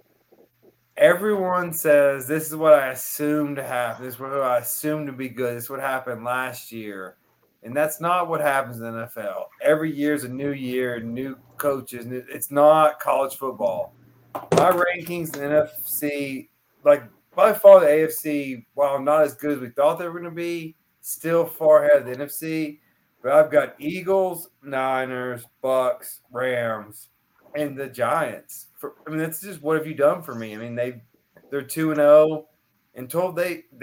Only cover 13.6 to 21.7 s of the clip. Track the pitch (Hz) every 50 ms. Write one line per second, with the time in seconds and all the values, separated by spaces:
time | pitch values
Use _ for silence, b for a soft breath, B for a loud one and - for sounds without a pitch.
13.6 | 104 98 92 87 85 - _ _ _ _ _ _ _ _ - - - - - 135
14.6 | 151 180 180 175 175 175 180 175 165 170 175 175 165 156 151 143 143 143 151 151
15.6 | 151 - - - - - - - 151 147 147 143 143 139 135 131 - _ _ _
16.6 | _ _ _ _ _ 147 147 139 117 107 _ _ _ _ _ 180 190 220 208 -
17.6 | - 202 196 185 165 147 151 156 160 156 156 - - 156 147 143 139 135 131 120
18.6 | - _ _ 139 143 139 139 131 135 147 151 156 151 139 120 - 147 147 147 131
19.6 | 127 117 - 143 143 156 170 170 175 170 165 175 175 170 160 170 170 170 170 170
20.6 | 160 160 - _ _ _ _ _ - - - - - 160 165 170 165 165 - -
21.6 | 160 151